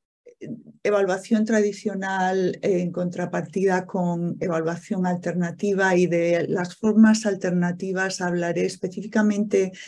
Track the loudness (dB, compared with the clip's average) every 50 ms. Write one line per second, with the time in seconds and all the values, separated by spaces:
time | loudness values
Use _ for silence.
0 | _ _ _ _ _ -20 -20 -18 -14 -14 -14 -14 -16 -20 -18 _ -4 0 0 2
1 | 2 0 -2 -4 -2 0 0 0 2 2 2 2 2 2 -2 -4 -6 -6 -6 -4
2 | -6 -4 -2 0 0 0 2 0 0 0 -2 -2 -2 0 0 0 -2 -4 -4 -4
3 | -4 -4 -4 -4 -6 -4 -4 -6 -6 -4 -4 0 0 2 2 0 -2 -2 -4 -2
4 | -2 0 -2 -2 -4 -4 -4 -4 -4 -4 -2 -2 -2 -2 -4 -6 -6 -6 -4 -2
5 | -2 -2 -2 -4 -4 -4 -2 -2 -2 -4 -4 -4 -2 -2 0 2 2 4 4 4
6 | 4 2 2 0 2 2 2 0 0 -2 -2 -2 -4 -4 -8 -4 0 6 8 8
7 | 10 10 8 4 2 -2 -2 -2 -2 0 0 2 0 0 -2 -4 -6 -4 -2 -2
8 | -2 -2 -4 -4 -4 -2 -2 -2 -2 -2 -2 0 -2 -2 -4 -4 -8 -8 -8 -8
9 | -10 -2 0 2 2 2 2 0 -2 2 2 2 2 0 -4 -12 -20